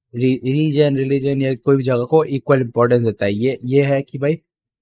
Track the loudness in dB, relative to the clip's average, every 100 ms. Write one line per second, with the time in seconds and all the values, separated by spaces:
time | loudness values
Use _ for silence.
0 | _ -4 -2 0 -2 0 0 2 2 0
1 | -2 -2 -2 -2 -2 -2 0 0 2 -2
2 | 0 0 0 -4 0 0 0 0 2 2
3 | 0 -2 -4 -2 -2 -4 0 0 2 0
4 | -4 -6 -4 -4 _ _ _ _